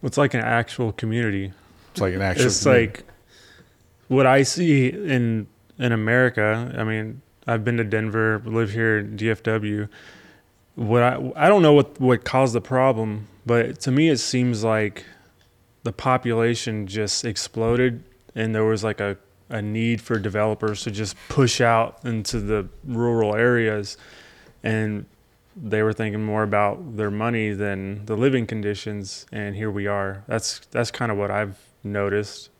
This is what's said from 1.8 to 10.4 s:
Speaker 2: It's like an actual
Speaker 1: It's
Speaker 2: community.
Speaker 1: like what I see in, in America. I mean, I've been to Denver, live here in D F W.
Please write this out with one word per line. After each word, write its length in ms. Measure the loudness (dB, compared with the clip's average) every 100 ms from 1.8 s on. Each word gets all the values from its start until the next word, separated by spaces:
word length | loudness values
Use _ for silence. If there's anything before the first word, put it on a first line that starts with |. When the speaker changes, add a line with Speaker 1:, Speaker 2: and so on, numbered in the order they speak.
| -18
Speaker 2:
It's 80 | -4
like 140 | -2
an 80 | 0
actual 240 | -2 2 2
Speaker 1:
It's 160 | 2
Speaker 2:
community. 240 | 4 4 4
Speaker 1:
like 180 | -4 -18 -20 _ _ -20 -20 -20 _ _ _ _
what 200 | 4 6
I 160 | 6
see 460 | 4 2 4 4 4
in, 580 | 0 -2 0 2 0 -4 _ _ -4
in 140 | -2
America. 800 | 0 2 4 2 2 0 0 -4 -6
I 60 |
mean, 400 | -4 -4 -6 -12 _ _ -2
I've 180 | -2
been 120 | 0 0
to 80 |
Denver, 580 | 0 0 -2 0 0 0
live 280 | -2 -2 -2
here 260 | 0 0 0
in 180 | -2 -4
D 140 | -2
F 120 | -2
W. 420 | -2 -2 -2 -4 -6 -10 -20 -20 -20 _